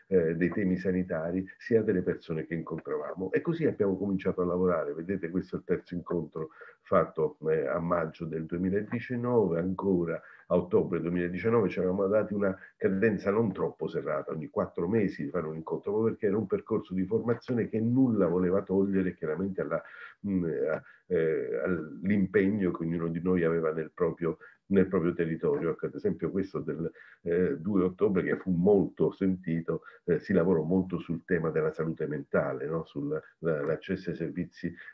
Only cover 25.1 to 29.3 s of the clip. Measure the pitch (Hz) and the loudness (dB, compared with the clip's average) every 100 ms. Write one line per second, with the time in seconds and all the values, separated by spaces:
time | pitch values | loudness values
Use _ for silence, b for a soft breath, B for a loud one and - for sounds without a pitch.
25.1 | 82 82 80 80 71 82 76 78 71 104 | 0 -2 0 0 0 0 -2 -6 -4 -4
26.1 | 82 82 95 95 78 76 73 82 B B | -2 -2 -2 -4 -6 -6 -6 -6 B B
27.1 | B 85 85 90 71 85 101 90 90 107 | B -2 2 2 0 0 2 2 2 2
28.1 | 92 71 - 95 85 92 101 85 - 82 | 2 0 -2 0 2 6 6 4 2 0
29.1 | - 95 | 2 0